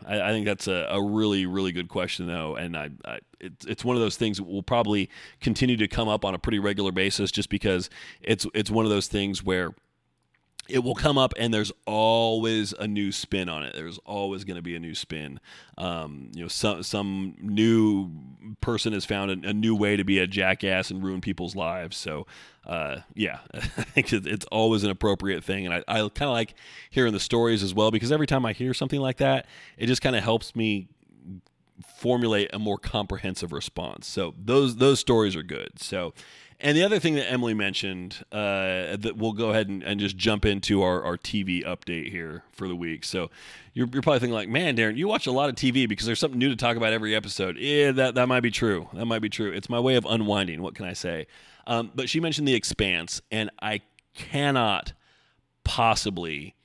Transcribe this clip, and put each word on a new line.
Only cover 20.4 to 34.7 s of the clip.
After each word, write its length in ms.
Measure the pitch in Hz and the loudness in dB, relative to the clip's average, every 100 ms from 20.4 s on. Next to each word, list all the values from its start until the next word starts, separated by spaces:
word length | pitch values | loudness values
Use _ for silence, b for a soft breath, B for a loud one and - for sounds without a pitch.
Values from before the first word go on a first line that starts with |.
| 95 95 98 92 92 | 2 2 2 0 0
and 140 | 95 | -4
ruin 160 | 95 92 | -4 -4
people's 340 | 95 92 87 | -4 -4 -6
lives. 420 | 95 82 90 82 - | -4 -4 -4 -6 -8
So, 300 | - 76 - B B B - | -6 -8 -8 B B B -8
uh, 300 | 85 76 67 - | -6 -6 -8 -12
yeah, 240 | - 98 - - | -4 -2 -2 -12
<laughs> 80 | |
I 60 | - | -8
think 520 | - - 113 - - | -8 -6 -2 0 2
it, 140 | 110 85 | 0 0
it's 180 | 104 - | -6 -2
always 360 | 110 113 110 | 2 4 4
an 80 | 101 | 2
appropriate 540 | 92 107 95 98 87 | 2 2 2 0 -2
thing. 220 | - 98 90 | -2 -4 -2
And 60 | |
I, 120 | 87 - | -4 -2
I 120 | 110 107 | -2 -2
kinda 240 | - 143 | -2 0
like 220 | 120 113 - B B B | 0 -2 -6 B B B
hearing 220 | 135 123 | 2 2
the 80 | 101 | 2
stories 420 | - 117 117 113 | 0 2 4 4
as 100 | 95 | 2
well, 200 | 95 107 | 2 4
because 180 | 110 117 | 4 2
every 160 | 156 147 | 2 2
time 180 | 135 | 2
I 80 | 120 | 0
hear 220 | 104 127 | -2 -2
something 260 | 127 139 143 | -2 -2 0
like 180 | 131 127 | -2 2
that, 280 | 139 135 - B B B | 2 2 -2 B B B
it 80 | 117 | 0
just 160 | 127 | 0
kinda 180 | 135 120 | 2 0
helps 360 | 110 113 - 117 | 2 0 0 -2
me 320 | 110 101 90 _ _ 52 71 92 - _ _ - - - | 0 0 -4 _ _ _ -18 -18 -18 _ _ -20 -20 -4
formulate 540 | 120 123 117 104 101 | 0 2 4 4 2
a 60 | 101 | -2
more 200 | 107 98 | -2 -2
comprehensive 720 | - 113 101 95 95 92 87 | -2 -4 -2 -4 -6 -6 -6
response. 560 | 71 - - 82 50 - | -6 -8 -8 -8 -10 -8
So 260 | - 85 82 | -4 -4 -4
those, 420 | 101 131 135 | 2 4 4